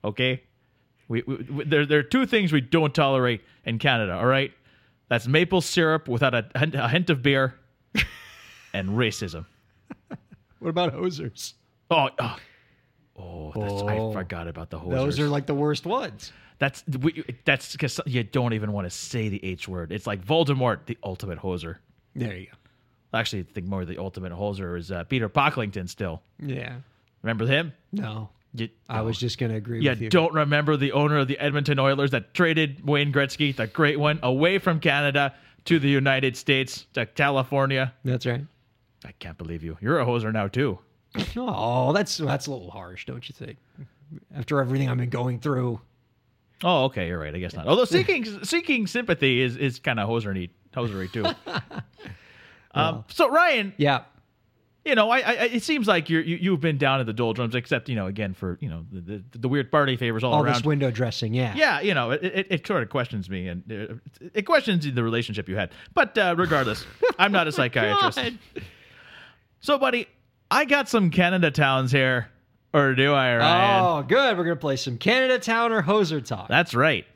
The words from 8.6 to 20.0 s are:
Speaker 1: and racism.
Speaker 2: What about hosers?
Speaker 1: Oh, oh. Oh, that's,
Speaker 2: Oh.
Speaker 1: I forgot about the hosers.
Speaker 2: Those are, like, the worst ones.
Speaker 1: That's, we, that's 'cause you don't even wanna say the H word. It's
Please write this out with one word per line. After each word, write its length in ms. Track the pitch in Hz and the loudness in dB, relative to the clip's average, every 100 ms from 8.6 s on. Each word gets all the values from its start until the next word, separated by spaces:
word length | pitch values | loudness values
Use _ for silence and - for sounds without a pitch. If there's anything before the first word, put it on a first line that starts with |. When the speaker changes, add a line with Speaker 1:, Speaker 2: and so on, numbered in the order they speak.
| - | -10
Speaker 1:
and 160 | 98 95 | -6 -2
racism. 560 | 107 113 - 95 80 87 _ _ _ _ - _ - _ - _ _ | 0 0 -2 -8 -10 -14 _ _ _ _ -20 _ -18 _ -20 _ _
Speaker 2:
What 100 | 165 | -4
about 220 | 165 175 | -2 -2
hosers? 640 | 139 185 151 143 - - _ _ _ _ | -2 -6 -4 -12 -10 -16 _ _ _ _
Speaker 1:
Oh, 200 | 160 135 - | 2 2 -2
oh. 180 | 117 - - _ _ _ _ _ _ - | -6 -8 -16 _ _ _ _ _ _ -18
Oh, 320 | 90 87 78 | -14 -12 -8
that's, 180 | 107 104 101 | -6 -4 -4
Speaker 2:
Oh. 280 | 104 107 110 | -2 -2 -2
Speaker 1:
I 20 | |
forgot 340 | 107 90 87 85 | -6 -8 -8 -10
about 220 | 80 85 | -12 -12
the 80 | 82 | -10
hosers. 380 | 87 127 139 135 | -4 -2 0 0
Speaker 2:
Those 40 | |
are, 80 | 147 | 0
like, 180 | 143 143 | -2 -2
the 80 | |
worst 320 | 143 151 147 170 | -2 0 -2 -4
ones. 460 | 247 208 104 - - - _ | -4 -6 -12 -20 -20 -20 _
Speaker 1:
That's, 260 | 139 - - 131 | -4 -4 -8 -2
we, 240 | 147 156 - 120 | -2 -2 -12 -4
that's 320 | - 139 - - | -2 -2 -4 -6
'cause 240 | 139 - 151 | -4 -4 -4
you 180 | 123 | -4
don't 280 | 107 135 120 | -2 -2 0
even 200 | 110 107 | -2 -4
wanna 180 | 101 90 | -4 -6
say 380 | - - 120 107 | -8 -8 -4 -4
the 160 | 98 | -4
H 240 | 95 90 - | -6 -8 -8
word. 240 | 90 80 | -8 -6
It's 140 | 101 | -6